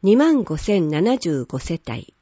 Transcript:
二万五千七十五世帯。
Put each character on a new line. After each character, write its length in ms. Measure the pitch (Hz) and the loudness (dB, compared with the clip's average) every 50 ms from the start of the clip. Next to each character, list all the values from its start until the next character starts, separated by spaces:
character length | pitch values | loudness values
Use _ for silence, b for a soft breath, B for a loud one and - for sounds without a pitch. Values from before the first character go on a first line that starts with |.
二 160 | - 190 214 | 4 4 4
万 260 | 247 294 330 311 277 | 6 6 4 4 2
五 140 | 202 - 156 | 0 -4 -6
千 320 | 151 - - 208 196 165 151 | -6 -2 0 0 0 0 0
七 300 | 156 151 180 226 254 254 | 0 0 2 0 0 0
十 280 | - 175 151 135 123 | -2 -4 -4 -4 -4
五 120 | _ - - | _ -8 -10
世 200 | - - 170 160 _ | -6 -6 -8 -8 _
帯。 280 | - 117 117 - - _ _ | -10 -10 -10 -12 -16 _ _